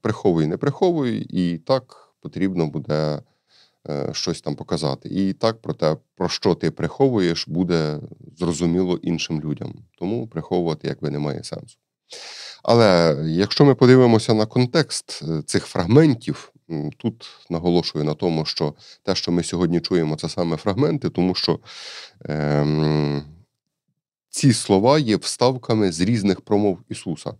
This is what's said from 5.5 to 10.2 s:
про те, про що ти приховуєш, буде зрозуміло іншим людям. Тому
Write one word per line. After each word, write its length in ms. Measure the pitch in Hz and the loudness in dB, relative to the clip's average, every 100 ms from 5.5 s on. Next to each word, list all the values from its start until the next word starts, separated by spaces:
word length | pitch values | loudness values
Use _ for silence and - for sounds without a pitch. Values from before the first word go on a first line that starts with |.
| 113 | -2
про 120 | - | -8
те, 220 | - 80 78 _ _ | -2 -2 -2 _ _
про 120 | 90 | -6
що 260 | - - | -2 0
ти 160 | 85 82 | 0 -2
приховуєш, 800 | - 80 - 139 117 90 82 - | -2 -8 0 2 2 0 -2 -4
буде 520 | 80 90 85 78 76 - - - _ | -4 0 0 0 -4 -10 -18 -20 _
зрозуміло 600 | 87 78 85 85 92 90 | -4 -2 0 0 0 -2
іншим 380 | 87 82 - 80 | -2 -4 -4 -6
людям. 340 | 76 71 - - - _ | -6 -8 -8 -12 -20 _
Тому 280 | 90 117 | -6 -6